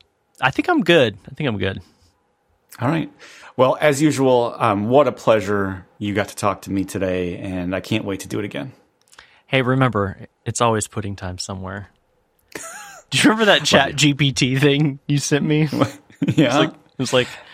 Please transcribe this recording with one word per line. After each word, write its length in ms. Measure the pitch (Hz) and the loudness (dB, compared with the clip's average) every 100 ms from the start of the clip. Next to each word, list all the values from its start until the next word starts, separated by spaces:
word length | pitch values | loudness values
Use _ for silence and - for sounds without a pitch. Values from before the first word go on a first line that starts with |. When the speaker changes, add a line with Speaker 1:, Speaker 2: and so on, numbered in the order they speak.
| _ _ _ - | _ _ _ -2
Speaker 1:
I 100 | 131 | -2
think 180 | - 330 | 0 0
I'm 140 | 330 | 2
good. 360 | 175 170 113 101 - | 4 4 4 0 -12
I 40 | |
think 140 | - 147 | -6 -4
I'm 100 | 101 | -2
good. 220 | 95 98 - _ _ _ _ _ _ _ _ - | -4 -6 -12 _ _ _ _ _ _ _ _ -6
Speaker 2:
All 80 | 120 | -2
right. 220 | 160 139 - - - - - | -2 -4 -12 -20 -20 -8 0
Well, 200 | 127 - | 2 4
as 220 | 151 135 | 2 2
usual, 520 | 151 123 131 123 120 - | 2 2 2 2 0 -2
um, 300 | 120 101 107 | 0 0 4
what 200 | 131 131 | 4 4
a 40 | |
pleasure 760 | - - 110 98 101 95 92 - - | 2 2 2 2 -2 -4 -6 -14 -10
you 160 | 104 | -4
got 140 | 101 98 | -2 -4
to 80 | - | -2
talk 260 | 104 95 | -2 -2
to 100 | - | -4
me 120 | 98 | -4
today, 540 | 92 98 95 92 90 101 | -4 -4 -2 -2 -4 -6
and 360 | 101 92 90 | -8 -6 -6
I 60 | 92 | -6
can't 240 | - 110 | -4 -4
wait 160 | 104 95 | -4 -8
to 80 | - | -8
do 100 | 113 | -8
it 60 | |
again. 280 | 104 - 135 - _ _ _ - - _ _ | -8 -10 -12 -16 _ _ _ -20 -20 _ _
Speaker 1:
Hey, 160 | 135 | 0
remember, 640 | 123 131 127 104 95 - - _ | 2 2 2 0 -2 -6 -16 _
it's 160 | - - | -8 0
always 260 | 117 110 - | 0 0 -2
pudding 300 | 113 101 98 | -8 -8 -8
time 220 | 92 92 | -10 -10
somewhere. 500 | - 95 92 98 98 _ _ _ _ _ _ | -10 -10 -10 -12 -14 _ _ _ _ _ _
<laughs> 560 | - 659 784 807 740 _ | -18 -16 -18 -18 -20 _
Do 80 | - | 2
you 40 | |
remember 220 | 294 220 208 | 2 4 4
that 60 | |
Speaker 2:
Love 80 | 151 | 4
you. 60 | 151 | 4
Speaker 1:
Chat 300 | 143 139 139 | 2 2 2
G 180 | 151 | 2
P 180 | 143 139 | 2 0
T 240 | 120 127 135 | 2 0 2
thing 420 | 143 139 151 139 - | 2 4 0 -2 -2
you 120 | 143 | -2
sent 260 | - 147 | 0 0
me? 240 | 151 151 151 | 2 0 0
Speaker 2:
<laughs> 60 | 120 - - _ _ - | 0 -2 -4 _ _ -2
Yeah. 280 | 147 127 139 | 2 2 2
Speaker 1:
It 100 | 156 | 0
was 0 | |
like, 0 | - _ - | -4 _ -8
it 20 | |
was 140 | 127 | 0
like, 160 | 127 120 - - | 0 0 -6 -16